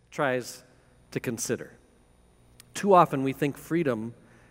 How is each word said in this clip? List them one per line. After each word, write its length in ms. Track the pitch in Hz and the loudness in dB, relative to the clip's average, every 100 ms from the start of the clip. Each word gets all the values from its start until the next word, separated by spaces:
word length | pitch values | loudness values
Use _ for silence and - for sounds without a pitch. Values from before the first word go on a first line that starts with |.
| _ | _
tries 540 | - 143 127 113 - - - _ _ _ | -2 0 0 -4 -14 -20 -20 _ _ _
to 80 | 127 | -8
consider. 520 | - 113 - 107 - - _ _ _ _ _ _ _ - - | -6 -6 -4 -4 -6 -20 _ _ _ _ _ _ _ -20 -18
Too 200 | - 196 | -4 6
often 280 | 185 156 139 | 6 6 2
we 100 | 135 | -2
think 240 | 131 147 127 | -2 -2 -4
freedom 580 | - 165 156 113 113 - - - - | -4 -2 0 -2 -6 -12 -20 -20 -20